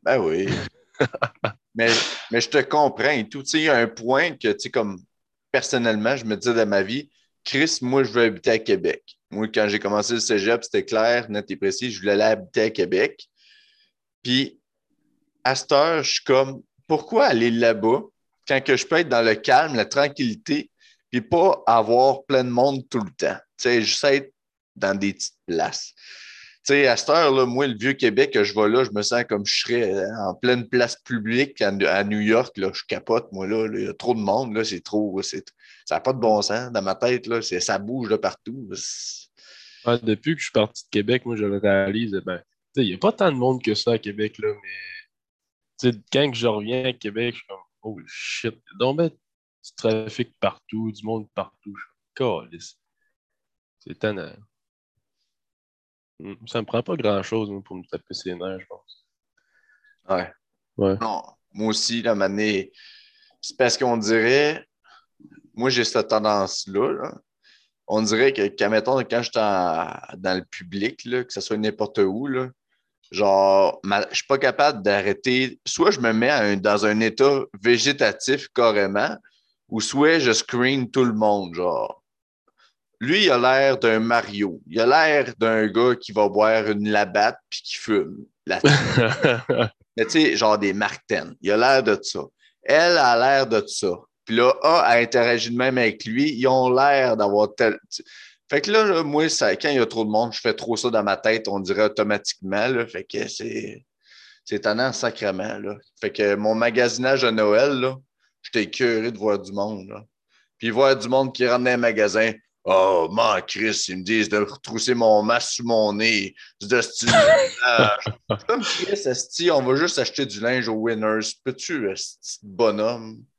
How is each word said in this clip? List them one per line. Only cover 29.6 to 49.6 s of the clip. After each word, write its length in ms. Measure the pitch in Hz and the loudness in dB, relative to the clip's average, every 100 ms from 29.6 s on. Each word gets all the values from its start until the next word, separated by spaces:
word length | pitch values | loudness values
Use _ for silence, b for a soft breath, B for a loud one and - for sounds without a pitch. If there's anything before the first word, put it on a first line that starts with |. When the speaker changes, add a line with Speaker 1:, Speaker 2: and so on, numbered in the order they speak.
Speaker 1:
serais, 320 | - 120 107 | -2 -2 0
euh, 140 | 98 95 113 98 | -2 -4 -6 -6
en 80 | 90 | -2
pleine 340 | 123 123 110 | 0 0 0
place 260 | 123 120 - | 0 0 -4
publique 640 | - 120 107 120 139 - | -8 -8 -2 -2 -2 -2
à, 100 | 104 | -2
à 340 | 98 90 95 | 0 0 2
New 160 | 101 107 | 0 -2
York, 360 | 107 113 135 - | 2 2 0 -4
là, 120 | 95 | -6
je 120 | - - | -6 -8
capote, 440 | 95 - 113 - | -10 -2 -2 -2
moi, 160 | 95 95 | -8 -4
là, 200 | 110 110 | -2 -2
là, 120 | 104 | -4
il 60 | 101 | -8
y 20 | |
a 80 | - | -6
trop 180 | 120 | -4
de 60 | 117 | -2
monde, 340 | 101 107 131 | 0 -2 -2
là, 100 | 107 | -4
c'est 180 | 110 90 | -4 -6
trop, 380 | - 107 107 92 | -6 -4 -2 -4
c'est, 200 | 92 95 - _ b b b | -8 -10 -14 _ b b b
ça 100 | 80 | -4
n'a 60 | |
pas 120 | 131 | -2
de 60 | 131 | 0
bon 200 | 113 107 | 2 2
sens 280 | 101 107 123 | 0 -4 -4
dans 100 | 117 | -4
ma 100 | 98 | -4
tête, 320 | 92 120 127 107 | -2 0 -2 -2
là, 160 | 117 | -4
c'est, 180 | 110 90 | -4 -6
ça 200 | - 98 | -4 -4
bouge 300 | 101 127 113 | -4 -8 -2
de 60 | 107 | -2
partout. 540 | 95 - - 135 110 90 | -2 -6 -16 -14 -14 -12
C'est 540 | - - - - - _ B B B B | -12 -12 -12 -14 -20 _ B B B B
Speaker 2:
Ouais, 140 | 120 120 | -2 0
depuis 320 | 113 107 - 160 | 0 -2 -2 -4
que 40 | |
je 60 | - | -2
suis 60 | |
parti 320 | 113 107 - | 0 0 -4
de 60 | - | -4
Québec, 340 | 107 104 123 120 | -2 0 -2 -2
moi, 100 | 113 | -4
je 100 | 104 | -2
le 120 | 101 | 0
réalise, 540 | 104 98 98 104 117 95 | 2 2 2 -2 -2 -4
ben, 140 | 90 90 | -6 -10
tu 60 | _ _ _ - | _ _ _ -2
sais, 100 | 113 | -2
il 40 | |
n'y 40 | |
a 60 | 90 | 0
pas 120 | 202 | -2
tant 200 | 226 190 | 2 0
de 60 | 135 | 2
monde 260 | 123 131 | 0 0
que 100 | 117 | -2
ça 200 | 104 - | -2 0
à 40 | 113 | -2
Québec, 400 | 104 101 107 - | -4 -6 -6 -4
là, 160 | 107 | -6
mais, 160 | 101 98 B B 92 B _ _ _ _ _ _ _ | -6 -14 B B -18 B _ _ _ _ _ _ _
tu 120 | 127 | 0
sais, 100 | 113 _ | 0 _
quand 160 | 131 143 | 0 0
que 80 | 117 | 0
je 80 | 117 | -2
reviens 400 | 107 104 127 131 | -2 -4 -4 -4
à 80 | |
Québec, 400 | 120 107 104 120 | -6 -8 -4 -6
je 60 | 117 | -6
suis 80 | - | -16
comme, « 100 | 98 _ _ | -18 _ _
Oh 180 | 110 98 78 | -16 -14 -16
shit », 480 | - - - 117 | -14 -10 -8 -8
il 200 | 110 - | -10 -20
y 20 | 95 | -4
a 20 | |
donc 200 | 127 147 | -2 0
ben 120 | 165 | -2
du 640 | _ _ _ _ _ | _ _ _ _ _